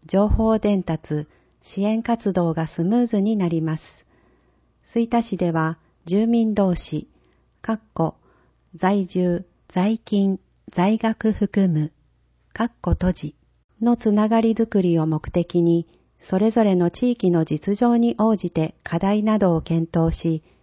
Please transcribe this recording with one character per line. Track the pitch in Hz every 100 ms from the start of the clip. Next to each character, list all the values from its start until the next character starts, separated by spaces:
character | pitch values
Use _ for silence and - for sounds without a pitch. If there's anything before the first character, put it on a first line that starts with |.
| 156
情 | 190 208
報 | - 220 220
伝 | 208 196
達、 | 175 160 - 151 151 _ _ _
支 | - -
援 | 208 220
活 | 226 233 202
動 | 180 170
が | 160 160
ス | -
ム | 175 233
ー | 240
ズ | 208
に | 202 214
な | 170
り | 165
ま | 160 156
す。 | - - _ _ _ _ _ _ _ _
吹 | _ 233 233
田 | 233
市 | 233 185
で | 175
は、 | 165 160 165 _ _
住 | 165 196 226
民 | 233 220
同 | 208 190
士、 | 170 - 151 - _ _ _ _ _
か | -
っ | 220 _
こ、 | - 165 - _ _ _ _ _
在 | 165 185 202 180
住、 | 180 180 175 - _ _
在 | 185 202 220
勤、 | - 208 196 190 _ _ -
在 | - 190 220
学 | 226 220 220
含 | 202 202 202 190
む、 | 156 151 - _ _ _ _ _
か | - 233
っ | _
こ | -
閉 | 165 180
じ | 180 151 - _ _ _ -
の | 233 233
つ | 220
な | 208 214
が | 226
り | 226
づ | 220 226
く | 202
り | 180 165
を | 156
目 | 151 -
的 | 175 170 175
に、 | 170 170 165 _ _ _
そ | - 185
れ | 220
ぞ | 233
れ | 208
の | 185 175
地 | - 247
域 | 240 180
の | 170 160
実 | 156 -
情 | 202 240 233
に | 233 226
応 | 220 208
じ | 175
て | - 160 -
課 | - 170
題 | 196 214
な | 214 214
ど | 190 160
を |
検 | - 165 165
討 | 170 165
し、 | - 165 160 - _